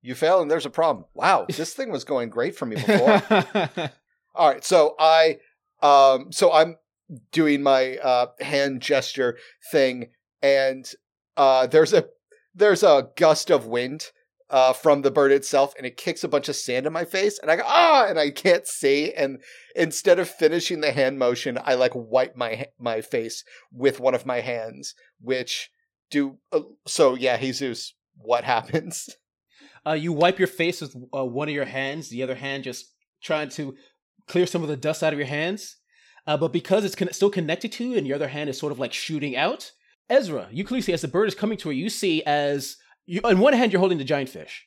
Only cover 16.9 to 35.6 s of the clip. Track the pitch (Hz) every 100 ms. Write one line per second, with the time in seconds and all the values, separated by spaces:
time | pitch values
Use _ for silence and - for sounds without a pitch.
16.9 | 160 170 190 208 - - 170 240 302 339
17.9 | 294 214 160 147 139 190 170 - - 143
18.9 | 139 151 - 139 131 - - - - 170
19.9 | - 196 175 175 - 156 165 - 170 151
20.9 | 131 131 135 123 123 135 120 - 127 127
21.9 | 123 113 127 131 127 120 110 131 _ 120
22.9 | 110 - 123 113 - - - _ 123 135
23.9 | 117 127 127 135 123 117 120 113 - -
24.9 | - _ _ 117 127 123 - - _ _
25.9 | _ _ 147 139 135 _ 160 147 _ -
26.9 | - 143 127 127 117 131 127 135 113 -
27.9 | _ _ _ 107 120 120 120 107 160 180
28.9 | - - - _ _ _ _ - _ 151
29.9 | 156 160 151 175 190 185 - 170 170 147
30.9 | 127 127 135 131 120 151 143 135 131 135
31.9 | 151 151 117 131 127 135 139 131 120 -
32.9 | _ _ _ - 156 147 - 143 139 _
33.9 | _ _ _ _ 175 180 175 151 143 151
34.9 | 156 160 147 135 147 165 208